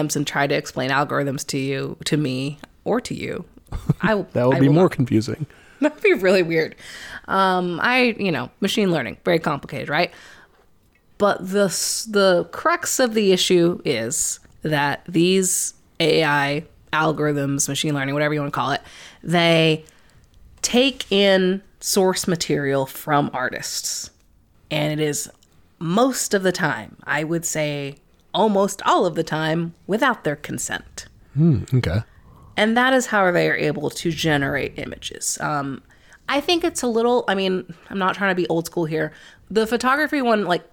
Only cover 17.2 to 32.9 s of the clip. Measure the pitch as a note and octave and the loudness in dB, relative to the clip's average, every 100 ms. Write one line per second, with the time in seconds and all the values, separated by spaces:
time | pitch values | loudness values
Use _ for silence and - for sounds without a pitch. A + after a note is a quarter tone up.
17.2 | D3+ D3 C#3 C#3 C#3+ C#3 D#3+ C#3+ C3+ C#3+ | 0 0 -2 -2 -2 -2 -2 -2 -2 0
18.2 | D3+ D3+ C#3+ C#3+ B2+ C#3+ - - - - | 0 -2 -4 -4 -2 -4 -6 -20 -20 -14
19.2 | - E3+ E3+ E3 D#3+ D#3 - _ _ - | -2 2 4 4 4 2 -4 _ _ -20
20.2 | _ - - - - A#3+ C4+ C4+ - G3 | _ -20 -20 -8 0 2 2 0 -2 2
21.2 | G3+ F#3+ F#3 F#3+ - - - G#3 F#3 F3+ | 4 4 4 0 -6 -10 -2 2 2 2
22.2 | - E3+ - D3 C#3 C#3 C3+ - - D3 | -2 -2 0 -2 0 0 -2 -6 0 2
23.2 | C3+ C3 B2 - - - - - - _ | 2 -2 -6 -6 -8 -8 -6 -8 -10 _
24.2 | _ _ _ _ - D#3 D3+ D3+ D3+ C#3+ | _ _ _ _ -6 -2 -2 0 -2 -2
25.2 | - - _ _ _ - E3 G3 C4 B3 | -8 -14 _ _ _ -10 -2 2 2 0
26.2 | - G3+ F#3 F3+ E3 A2+ G#2+ - - C#3+ | -2 0 0 0 -2 -4 -10 -14 -6 -4
27.2 | D#3 E3 - D#3+ D3+ D3 C#3 C#3+ _ _ | -2 -4 -4 -4 -4 -4 -8 -12 _ _
28.2 | _ E3 G#3+ G3 G3 - - E4+ F#3 E3 | _ 0 2 4 0 0 0 2 2 0
29.2 | D#3+ D#3 D#3 D#3+ E3 - - G#3 C4+ A3+ | -2 -2 -2 -2 -4 -8 -4 0 0 0
30.2 | D#3 C#3+ - - - G2+ - - - - | -4 -6 -8 -10 -8 -8 -10 -18 -20 -20
31.2 | _ C3+ E3 A2+ F#2 B2+ E2 F#2 - - | _ 2 4 4 2 0 0 -2 -4 -14
32.2 | - - - - G#3+ A3+ B3+ | -20 -20 -10 -2 2 2 4